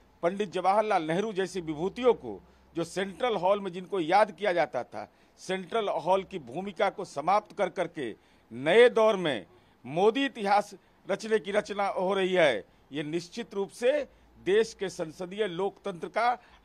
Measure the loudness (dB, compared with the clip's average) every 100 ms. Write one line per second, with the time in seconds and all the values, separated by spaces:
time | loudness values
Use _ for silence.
0 | _ _ -2 -2 -4 0 2 4 4 2
1 | 0 -2 -2 -2 -4 -6 -6 -4 -6 2
2 | 2 2 -2 -12 -16 _ _ -8 -6 -6
3 | -6 -4 -2 0 2 0 -2 -8 -6 -4
4 | 2 4 4 0 -2 0 0 -4 -8 -12
5 | -14 _ _ _ -6 -6 -4 -4 -2 -2
6 | 2 0 0 -10 -10 -10 -8 -2 -2 -2
7 | -8 -4 0 2 0 -4 -2 -2 -6 -6
8 | -8 -8 _ _ -16 -4 4 8 8 6
9 | 4 2 0 -4 -6 _ _ _ -8 2
10 | 2 2 -2 -2 0 2 0 -8 _ _
11 | -6 -6 -2 -2 0 -2 -2 -2 -2 0
12 | 0 0 2 4 4 4 -4 _ _ -8
13 | -4 -6 -6 -10 -8 -6 -6 -2 0 0
14 | -2 _ _ -8 2 2 2 -2 -8 -6
15 | -10 -10 -8 -4 -4 -2 -4 -6 -10 -8
16 | -6 0 0 -2 -8 -12